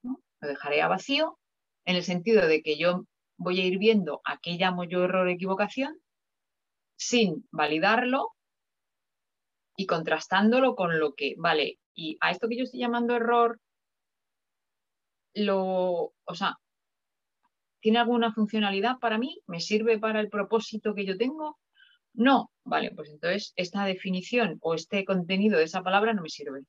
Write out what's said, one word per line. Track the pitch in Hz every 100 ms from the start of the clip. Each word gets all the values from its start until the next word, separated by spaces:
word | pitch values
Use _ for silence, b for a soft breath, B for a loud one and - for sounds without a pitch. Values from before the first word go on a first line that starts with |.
¿no? | 247 262 _ _
Lo | 143
dejaría | 139 - 147 165
vacío | 185 - 285 320 - _ _ _ _
en | - 180
el |
sentido | 175 180 170 220 165
de | 156
que | 160 151
yo | 170 180 - _ _ -
voy | 175 185
a |
ir | 185 190
viendo | 214 214 170 -
a | - 143
qué | 175
llamo | 170 185 180
yo | 175 180
error | 180 185 180
o |
equivocación | 180 190 190 180 - 285 - _ _ _ _ _ _ _ _ _ _
sin | - 247 202 151 -
validarlo | 160 151 160 190 233 247 269 440 _ _ _ _ _ _ _ _ _ _ _ _ _ _ -
y | 185
contrastándolo | 170 165 156 - 190 214 254 262 214
con | 175 160
lo | 151
que, | - 139 -
vale, | 165 156 135 - _
y | - 160 -
a | 165
esto | 185 226
que | 240
yo |
estoy | 254 247
llamando | 240 240 233 240
error, | 226 240 233 233 _ _ _ _ _ _ _ _ _ _ _ _ _ _ _ _ _
lo, | 202 208 196 185 185 185 170 156 _
o | -
sea, | 175 185 - _ _ _ _ _ _ _ _ _ _ _ _
¿tiene | 220 233
alguna | 233 240 226
funcionalidad | 220 208 220 202 196 220 247
para | 247 220
mí? | 277 349 -
¿Me | 170
sirve | - 214 220 220
para | 220 220
el | 208
propósito | 208 196 226 - 220 220
que | 202
yo | 190 185
tengo? | 254 311 302 - _ b b b _
No. | - 135 - - _
Vale, | - 156 139
pues | - 151
entonces | 151 170 202 - -
esta | 175 202
definición | 196 190 190 185 180 240 214 165
o | 165
este | 160 - 202
contenido | 190 190 170 190 214 175
de |
esa | 160 185
palabra | 185 190 220
no | 214
me | 156
sirve. | - 147 135